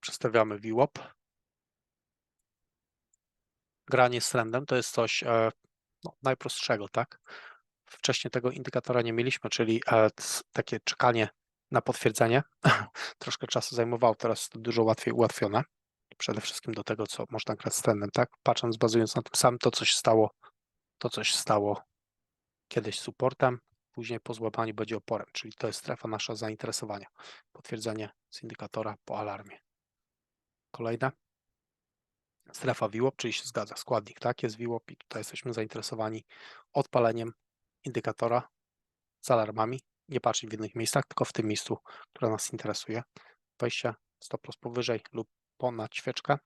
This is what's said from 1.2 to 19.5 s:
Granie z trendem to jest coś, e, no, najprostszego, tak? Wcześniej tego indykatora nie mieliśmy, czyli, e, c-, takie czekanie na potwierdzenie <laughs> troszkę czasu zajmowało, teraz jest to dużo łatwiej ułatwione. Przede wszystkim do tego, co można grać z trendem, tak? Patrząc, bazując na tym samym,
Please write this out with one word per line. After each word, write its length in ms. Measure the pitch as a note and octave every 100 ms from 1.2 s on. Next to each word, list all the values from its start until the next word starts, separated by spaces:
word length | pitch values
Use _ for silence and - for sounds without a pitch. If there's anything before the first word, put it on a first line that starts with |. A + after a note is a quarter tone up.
| _ _ _ _ _ _ _ _ _ _ _ _ _ _ _ _ _ _ _ _ _ _ _ _ _ _ -
Granie 340 | C3 B2 B2
z 100 | -
trendem 360 | B2+ A2+ A#2+ C#3+
to 100 | B2+
jest 140 | A#2
coś, 300 | - A#2 -
e, 280 | - A2+ A2 - _ _ _ _
no, 120 | E3 -
najprostszego, 680 | C3+ C3 - - - A2+ G2+
tak? 320 | - A#2 - - - - - _ _ _
Wcześniej 440 | - - B2 B2+
tego 200 | C3 B2
indykatora 520 | B2 C3 B2+ - B2
nie 100 | A#2
mieliśmy, 380 | A2+ B2 C3 A#2
czyli, 320 | - A2+ A2+ -
e, 240 | A#2 A2
c-, 320 | - - - -
takie 280 | - - A2+
czekanie 480 | - - B2+ A#2 G#2+ _ _ _ _
na 120 | B2+
potwierdzenie 600 | - - C3+ G#2+ A#2 B2 - _
<laughs> 560 | - - G2+ - - -
troszkę 280 | - - A#2+
czasu 300 | B2+ - A#2+
zajmowało, 380 | A#2 A#2+ A#2+
teraz 260 | G#2+ A#2 A2
jest 120 | -
to 60 | A2+
dużo 240 | A2+ A#2
łatwiej 320 | A2+ A2 -
ułatwione. 480 | A#2+ A2+ - G#2 G#2 D3+ _ _ _ _ _
Przede 220 | - A2
wszystkim 340 | - - -
do 100 | A2
tego, 220 | G2+ A2 G#2
co 180 | - A2+
można 240 | A2+ -
grać 200 | A2 -
z 80 | -
trendem, 280 | - G#2 G2+
tak? 200 | - B2 _
Patrząc, 340 | - A#2+ A#2 A2
bazując 400 | A#2 A2+ A2 -
na 60 |
tym 120 | G#2+
samym, 240 | - C3